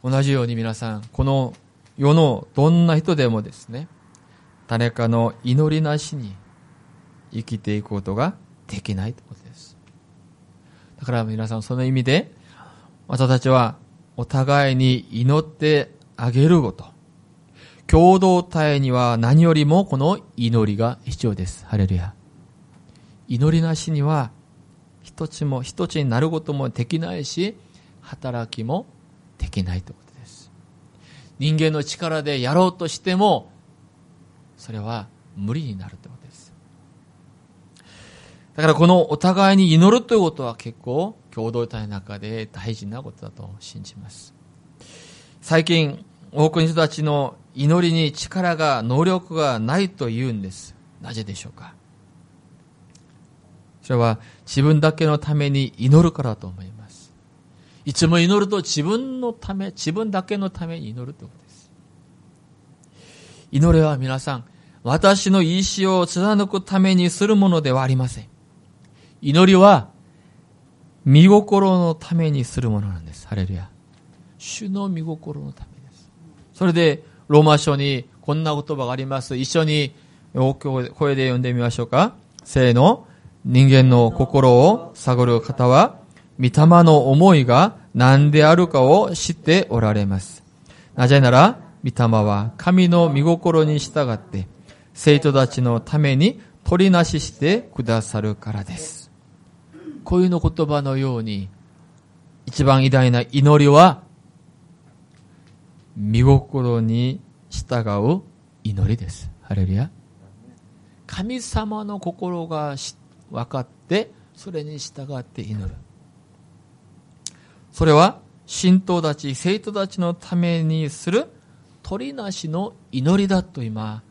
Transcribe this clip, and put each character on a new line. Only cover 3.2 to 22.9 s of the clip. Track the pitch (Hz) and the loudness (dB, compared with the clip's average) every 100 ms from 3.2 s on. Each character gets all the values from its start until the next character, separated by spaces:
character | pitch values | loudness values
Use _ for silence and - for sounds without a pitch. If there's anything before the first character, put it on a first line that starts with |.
| 123 | 0
も | 113 | -2
で | 104 | -6
す | - - | -16 -18
ね、 | 117 165 _ _ _ _ _ _ _ _ | -16 -16 _ _ _ _ _ _ _ _
誰 | 113 120 | -2 -2
か | - 117 | -2 0
の | 117 117 117 | 0 0 -4
祈 | 123 131 156 156 | -2 0 0 0
り | |
な | 156 147 | -2 -4
し | - 151 | -6 -12
に | 107 98 _ _ _ _ _ _ _ _ _ | -14 -16 _ _ _ _ _ _ _ _ _
生 | 113 | -14
き | 113 110 | -10 -10
て | - 104 | -6 -8
い | |
く | 101 | -6
こ | 101 | -10
と | 95 98 | -8 -6
が | 156 - _ _ - | -6 -8 _ _ -16
で | - | -14
き | - 98 | -8 -8
な | 104 | -8
い | |
と | 117 | -12
い | _ | _
う | |
こ | 107 | -20
と | |
で | - - | -20 -20
す。 | - _ _ _ _ _ _ _ _ _ _ _ _ - | -20 _ _ _ _ _ _ _ _ _ _ _ _ -16
だ | - | -6
か | |
ら | 123 | -4
皆 | 110 110 110 | -4 -6 -6
さ | 110 | -8
ん、 | |
そ | 104 127 | -6 -4
の | |
意 | 127 | -2
味 | 131 | -2
で、 | 123 151 262 _ _ - - _ _ _ - | 0 -2 -2 _ _ -20 -20 _ _ _ -10
私 | 123 131 | -2 0
た | 127 | 0
ち | 131 | 2
は | 131 117 - _ _ _ - | 2 0 -4 _ _ _ -14
お | 120 | -6
互 | 139 131 143 139 | -4 0 0 2
い | 131 | 2
に | 131 127 90 | 0 0 -4
祈 | 113 123 151 | -4 0 0
っ | 156 | -2
て | - 151 147 - _ _ - | -4 0 0 -2 _ _ -8
あ | 117 | -4
げ | 123 151 | 2 4
る | 175 | 4
こ | 117 | 2
と。 | - - _ _ _ _ _ _ _ - _ - | -8 -20 _ _ _ _ _ _ _ -20 _ 2
共 | 160 180 190 | 6 6 6
同 | 190 180 | 4 2
体 | 175 165 151 143 | 0 -2 0 0
に | 135 | 0
は | 123 123 117 | 0 0 0
何 | 117 151 | 2 4
よ | 170 | 4
り | 156 147 | 4 4
も | 165 196 | 2 2
こ | 131 | -2
の | 143 202 - - | -2 -2 -8 -6
祈 | 117 117 107 | 0 0 0
り | 101 | 0
が | 117 127 | -4 -4
必 | - - 117 | -12 -6 -4
要 | 98 | -4
で | 92 | -8
す。 | - - | -10 -8
ハ | 104 | -2
レ | 95 | -2
ル | 92 | -2
ヤ。 | 87 - _ _ - _ _ _ _ | -6 -14 _ _ -20 _ _ _ _